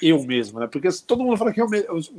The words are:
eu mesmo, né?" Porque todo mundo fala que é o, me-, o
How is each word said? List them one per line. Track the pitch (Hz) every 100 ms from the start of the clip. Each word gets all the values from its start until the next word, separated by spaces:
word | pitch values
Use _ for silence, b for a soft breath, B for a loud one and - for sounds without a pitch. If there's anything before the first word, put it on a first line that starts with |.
eu | 151 156
mesmo, | 127 123 104 113
né?" | 117
Porque | 143 180 - -
todo | 240
mundo | 254 220
fala | 226
que | 208
é |
o, | 226
me-, | 208 196
o | 170 156